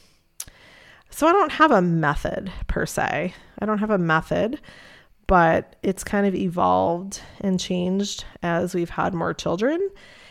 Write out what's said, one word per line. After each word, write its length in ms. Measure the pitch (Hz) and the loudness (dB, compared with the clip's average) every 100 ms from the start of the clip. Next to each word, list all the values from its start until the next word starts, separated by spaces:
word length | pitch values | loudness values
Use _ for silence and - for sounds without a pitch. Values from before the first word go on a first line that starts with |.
| _ _ _ - - - - - - - - | _ _ _ -18 -18 -18 -20 -20 -20 -20 -14
So 160 | - 311 | 0 4
I 60 | |
don't 200 | 381 311 | 4 2
have 180 | - 311 | 2 4
a 100 | 220 | 4
method 720 | 180 165 151 147 - - 190 - - | 4 2 0 0 -4 -6 -8 -8 -4
per 180 | - - | -4 -4
se. 480 | - - 143 180 - - - | -2 -2 -2 -6 -8 -18 -8
I 60 | 208 | -4
don't 140 | 214 | -2
have 100 | 214 | 0
a 80 | 202 | 0
method, 640 | 165 160 - 170 208 294 - - - - _ _ - | 2 0 0 -2 -2 -4 -14 -20 -20 -20 _ _ 2
but 480 | 190 165 160 - - | 6 6 4 -2 -6
it's 200 | - 185 | -4 -4
kind 220 | - 208 202 | -2 0 0
of 100 | 185 | 0
evolved 840 | 190 175 180 185 185 170 196 - - - | -2 0 2 4 2 -2 -6 -14 -16 -6
and 180 | 196 185 | -2 -2
changed 680 | - 180 180 190 202 - - - | -2 -4 -2 -2 -4 -6 -14 -8
as 320 | 175 170 180 | -2 -2 -2
we've 180 | 180 170 | -2 -4
had 220 | - 175 | -4 -4
more 200 | 175 170 | -2 -4
children. 560 | 165 - 170 233 330 392 - - - - | -4 -4 -2 -2 -2 -4 -8 -20 -20 -20